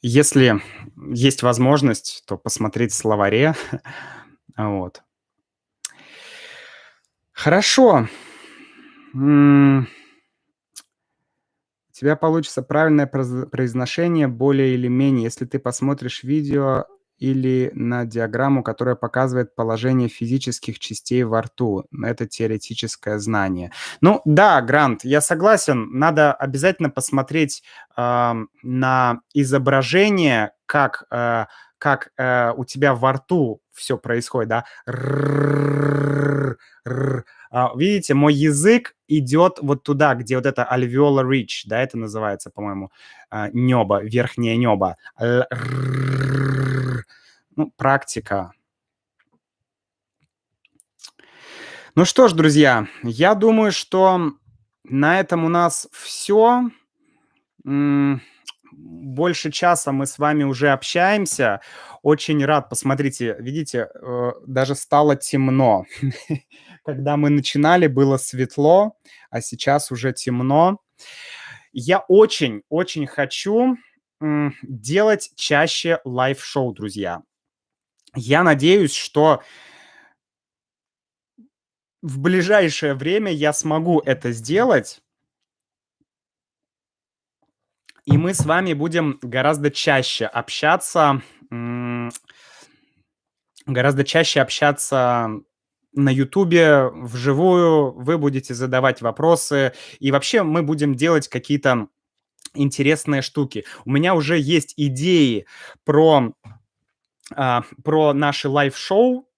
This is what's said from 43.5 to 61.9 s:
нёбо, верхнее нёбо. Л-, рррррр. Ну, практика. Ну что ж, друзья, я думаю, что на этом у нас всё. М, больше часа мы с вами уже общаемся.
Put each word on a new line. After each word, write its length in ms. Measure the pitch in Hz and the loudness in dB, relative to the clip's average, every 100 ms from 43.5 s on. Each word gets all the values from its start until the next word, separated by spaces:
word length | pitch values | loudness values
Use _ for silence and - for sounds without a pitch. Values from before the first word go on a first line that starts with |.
нёбо, 480 | 123 127 127 98 101 | -2 2 2 2 0
верхнее 540 | 107 120 120 - 117 117 | 0 -2 -2 -2 -2 0
нёбо. 400 | 120 101 95 87 - - | 2 2 0 -6 -20 -6
Л-, 260 | 117 123 127 | -2 0 -2
рррррр. 1500 | 123 120 127 131 131 131 131 131 135 135 135 131 131 127 123 - _ _ _ _ - | -6 -8 -6 -6 -4 -4 -4 -4 -2 -2 -2 -4 -4 -4 -6 -10 _ _ _ _ -8
Ну, 140 | 151 _ | -8 _
практика. 760 | 135 135 - 113 - 101 90 _ _ _ _ _ _ _ _ _ _ _ _ _ _ _ _ _ _ _ _ _ _ _ _ _ - _ _ _ - - - - - - | 0 0 -2 -12 -6 -8 -8 _ _ _ _ _ _ _ _ _ _ _ _ _ _ _ _ _ _ _ _ _ _ _ _ _ -20 _ _ _ -20 -20 -20 -20 -2 2
Ну 100 | 180 | 2
что 220 | - 247 | 6 6
ж, 60 | |
друзья, 540 | 165 156 147 143 117 107 - | 6 4 6 6 4 -2 -8
я 300 | 117 113 175 214 | -8 0 2 4
думаю, 360 | 220 226 214 | 4 4 2
что 600 | 180 - 190 190 180 160 - _ _ _ _ | -2 -4 2 4 4 -2 -6 _ _ _ _
на 360 | - 135 147 185 | -6 0 2 2
этом 260 | 190 170 160 | 0 -2 0
у 40 | |
нас 380 | 175 170 - - | 2 0 -2 -12
всё. 800 | - - - - 208 226 247 240 _ _ _ _ _ _ _ _ _ 139 | -16 -14 -12 0 4 4 2 -2 _ _ _ _ _ _ _ _ _ -4
М, 560 | 139 143 143 139 135 - _ - _ _ | -2 0 2 0 -2 -8 _ -20 _ _
больше 800 | 143 156 - 139 131 175 170 156 | -20 -20 -18 -12 -2 -2 -2 -6
часа 400 | - 175 170 - | 0 0 2 0
мы 140 | 135 135 | -4 -4
с 120 | - | -2
вами 240 | 147 151 | 0 0
уже 260 | 139 123 143 | -2 0 2
общаемся. 880 | 135 - 175 185 208 190 - 123 98 - - - | 0 -2 0 2 0 -2 0 -2 -2 -10 -20 -20